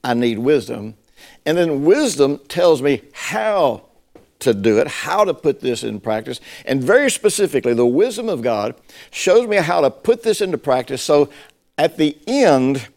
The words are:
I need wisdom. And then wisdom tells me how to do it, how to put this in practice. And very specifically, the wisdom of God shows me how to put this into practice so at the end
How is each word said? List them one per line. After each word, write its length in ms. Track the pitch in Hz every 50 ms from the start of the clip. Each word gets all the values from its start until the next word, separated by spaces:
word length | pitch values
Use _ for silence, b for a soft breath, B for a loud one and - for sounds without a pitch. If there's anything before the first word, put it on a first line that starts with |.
| -
I 100 | 127 120
need 260 | 117 123 120 113 104
wisdom. 560 | 120 135 151 139 - - 120 113 101 110 110 _ _ b b b b b b b b
And 120 | - 156 175
then 260 | 175 165 151 139 143
wisdom 560 | 160 202 285 311 247 175 135 143 135 147 143 - _
tells 340 | - 175 180 175 160 131
me 200 | 131 143 139 110 - -
how 720 | _ - - - 160 214 220 220 208 196 165 135 113 101 _ _ _ _ _ _ _ - _ _ _ _
to 140 | - 127 113
do 240 | 101 98 113 107 107
it, 100 | - 151
how 360 | - - - - 170 202 214
to 100 | 190 156
put 280 | - - 156 131 -
this 220 | - 131 120 110 -
in 160 | 117 107 104
practice. 400 | - 113 107 110 110 - 123 - B B B B B
And 180 | B 131 139 127
very 260 | 139 208 254 285 262
specifically, 640 | - - - 208 - - 202 165 - 135 101 123 120
the 120 | 117 123
wisdom 440 | 120 123 143 208 254 220 208 240 226
of 120 | 190 127
God 340 | 113 120 113 104 104 110 - _ B B B B B B
shows 380 | B - - 185 185 226 240 220
me 100 | 208 202
how 240 | 160 151 175 170
to 80 | 147 135
put 340 | - - _ - 233 233 -
this 180 | 226 208 -
into 160 | 208 190 170 135
practice 440 | - 143 127 127 123 - 135 127
so 280 | - - 151 147 147 135 B B B B B B _ _ _ -
at 200 | 151 165 - -
the 200 | 160 151 143 _ _ -
end 600 | 247 285 262 190 143 131 127 131 139 135 117 - _